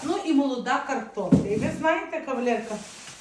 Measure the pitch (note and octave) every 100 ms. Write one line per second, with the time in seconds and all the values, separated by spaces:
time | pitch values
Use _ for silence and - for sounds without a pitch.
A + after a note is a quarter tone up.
0 | C#4 G4 D#4+ C#4 C4+ B3 A#3 C#4 - B3+
1 | G#3+ - F#3 - G3 - - - D#4 E4+
2 | - D#4 - A#3+ B3 G#3+ G#3+ G#3 - -
3 | - -